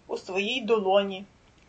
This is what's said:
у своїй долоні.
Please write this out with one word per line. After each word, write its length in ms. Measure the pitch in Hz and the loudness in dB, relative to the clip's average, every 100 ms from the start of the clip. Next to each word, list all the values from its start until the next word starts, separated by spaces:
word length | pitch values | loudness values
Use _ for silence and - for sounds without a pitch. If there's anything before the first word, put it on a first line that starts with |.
| - | -10
у 100 | - | -10
своїй 440 | - 185 208 254 | -4 -4 -2 -2
долоні. 640 | 220 220 190 196 196 190 202 _ _ _ | 0 2 4 4 2 -4 -14 _ _ _